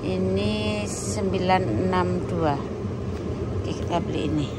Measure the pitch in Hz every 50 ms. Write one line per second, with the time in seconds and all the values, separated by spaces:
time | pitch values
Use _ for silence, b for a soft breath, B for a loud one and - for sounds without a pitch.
0 | - 196 190 185 185 190 190 196 202 208 214 214 214 214 214 208 208 202 196 196
1 | 196 202 196 202 202 190 180 185 180 185 185 185 185 180 165 170 180 185 185 185
2 | 180 180 180 180 - - 180 170 165 151 143 - - - - - - - - -
3 | - - - - - - - - - - - - - - - - - - 170 170
4 | 165 - 160 156 151 151 156 151 143 - -